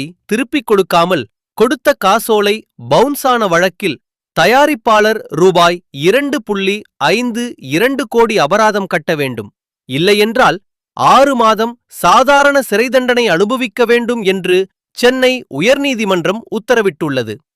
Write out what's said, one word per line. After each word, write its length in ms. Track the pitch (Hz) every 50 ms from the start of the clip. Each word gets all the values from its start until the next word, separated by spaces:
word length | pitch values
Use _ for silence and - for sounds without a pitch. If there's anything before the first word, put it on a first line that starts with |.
| 135 160 180 _ _
திருப்பிக் 420 | - 208 240 277 - - 285 -
கொடுக்காமல், 560 | - 220 196 185 - 196 170 170 180 185 151 110 - _ _ _ _ -
கொடுத்த 380 | - 214 - 302 - - 302 - -
காசோலை 540 | - 190 202 226 - - 220 208 202 202 214 220 - _ _ - 120 117
பவுன்ஸ் 360 | 139 170 226 285 285 - -
ஆன 200 | 262 247 233 220
வழக்கில் 500 | 185 165 170 180 190 - - 208 175 127 - _ _ _ _ _ _ -
தயாரிப்பாளர் 840 | - 160 196 240 269 294 302 302 220 - 240 214 214 208 214 220 214 - -
ரூபாய் 460 | - 151 180 190 170 175 175 175 180 180 _ _ - 135
இரண்டு 380 | 147 180 214 269 285 285 285 285
புள்ளி 360 | 220 - 208 196 196 190 202 208 - _ _ - 135
ஐந்து 380 | 151 185 233 247 247 214 240 240 240 - - - 131
இரண்டு 340 | 139 165 220 262 277 254 277
கோடி 280 | - - 233 233 220 220 185
அபராதம் 520 | 147 143 185 214 220 214 202 208 196 - -
கட்ட 220 | 170 147 - 165
வேண்டும், 340 | 147 143 131 123 110 104 101 _ _ _ _ _ _ _ -
இல்லையென்றால் 720 | 127 143 170 202 208 208 208 226 220 254 240 165 151 196 _ _ _ _ _ _ -
ஆறு 360 | - 123 147 196 247 277 285 269
மாதம் 380 | 233 226 220 220 196 226 240 233 _ _ _ -
சாதாரண 640 | - - 175 196 233 262 254 285 277 285 285 277 277
சிறை 260 | 254 - 208 208 240 262
தண்டனை 360 | 226 262 254 247 240 247 240
அனுபவிக்க 580 | 214 165 165 202 208 262 240 262 220 - - 240
வேண்டும் 380 | 208 233 240 240 214 247 233 202
என்று 360 | 185 190 196 170 180 180 185 190 - _ _ _ _ -
சென்னை 360 | - 240 247 254 262 254 254 254 247 - - 131
உயர்நீதிமன்றம் 880 | 139 175 233 277 277 277 285 262 208 226 190 190 180 156 165 196 226 - -
உத்தரவிட்டுள்ளது. 840 | 190 220 220 - 247 226 208 196 147 - 165 147 135 131 117 107 104 - _ _ _